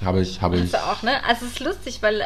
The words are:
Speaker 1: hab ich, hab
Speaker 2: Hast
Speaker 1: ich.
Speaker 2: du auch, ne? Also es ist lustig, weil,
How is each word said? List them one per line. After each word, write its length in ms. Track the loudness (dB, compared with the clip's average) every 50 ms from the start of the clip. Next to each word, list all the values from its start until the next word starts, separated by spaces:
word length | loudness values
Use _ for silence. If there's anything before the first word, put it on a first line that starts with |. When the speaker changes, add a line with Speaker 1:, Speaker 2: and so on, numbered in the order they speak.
| -2
Speaker 1:
hab 100 | 2 2
ich, 260 | 2 2 0 -2 -2
hab 120 | 0 2 2
Speaker 2:
Hast 80 | 2
Speaker 1:
ich. 100 | 2 2
Speaker 2:
du 60 | 0
auch, 240 | 0 0 0 -2 -2 0
ne? 80 | 0 0 0 2
Also 180 | 0 0 0 -2
es 80 | -8 -8
ist 60 | -4
lustig, 380 | -4 -4 -4 -4 -6 -8 -6 0
weil, 220 | 0 2 2 2 0